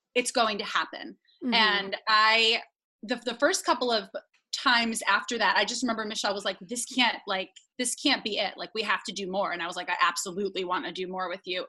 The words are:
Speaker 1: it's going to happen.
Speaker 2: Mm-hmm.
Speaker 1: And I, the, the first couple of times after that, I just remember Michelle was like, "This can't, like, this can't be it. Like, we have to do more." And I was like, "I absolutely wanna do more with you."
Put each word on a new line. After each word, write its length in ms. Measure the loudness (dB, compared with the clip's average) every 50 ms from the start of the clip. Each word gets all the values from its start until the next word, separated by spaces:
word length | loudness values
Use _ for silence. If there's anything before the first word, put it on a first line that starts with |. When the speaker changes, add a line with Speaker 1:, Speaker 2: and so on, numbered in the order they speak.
| _ _ _
Speaker 1:
it's 160 | -2 -2 0 0
going 260 | 2 2 2 0 -2
to 60 | -4
happen. 520 | -2 -2 -2 -2 -2 -6 -12 -14 -14 -16 -20 _ _ _ _ -2
Speaker 2:
Mm-hmm. 100 | 2 4
Speaker 1:
And 420 | 4 4 4 4 2 0 -2 -6 -4 0 2
I, 540 | 4 6 6 6 6 6 4 4 2 0 -2 -8 _ _ _ _ _ _ -6
the, 120 | -6 -6 -4 -4
the 100 | -6 0
first 300 | 2 2 2 2 2 2
couple 280 | 0 0 2 2 0 0
of 160 | 0 0 -4 -10 -14 -14 _ _ _ _ _ -10
times 480 | 0 2 4 4 4 2 0 -2 -2 2
after 320 | 2 2 2 0 -2 -2 2
that, 180 | 2 4 4
I 80 | 4 2
just 200 | 0 0 -2 -2
remember 200 | -2 -2 -2 -4
Michelle 300 | -4 -4 -2 -2 -2 -2
was 100 | -2 -2
like, 140 | -4 -4 -4
"This 240 | -8 -8 -6 -6 -6
can't, 320 | -2 2 2 2 2 2 -2 -4 -4
like, 220 | -4 -4 -4 -6 _ -20 _ _ _ -4
this 160 | -4 -4 -4
can't 280 | 0 0 2 2 2 0
be 120 | -4 -2 -2
it. 160 | -2 -2 -4
Like, 140 | -8 -12 -8 -6
we 80 | -4 -2
have 220 | 0 -2 -2 -2
to 80 | -6 -8
do 180 | -6 -6 -4
more." 220 | -2 -2 0 -2 -2
And 100 | -4 -6
I 40 | -6
was 80 | -6
like, 120 | -6 -6 -4
"I 60 | 2 2 2
absolutely 600 | 2 2 0 -6 -6 -4 -4 -4 -4 -2 -4 -2
wanna 260 | -2 -2 -2 -2 -4
do 160 | -6 -6 -8
more 220 | -6 -6 -6 -6 -6
with 120 | -6 -8 -8
you." 200 | -6 -6 -6 -6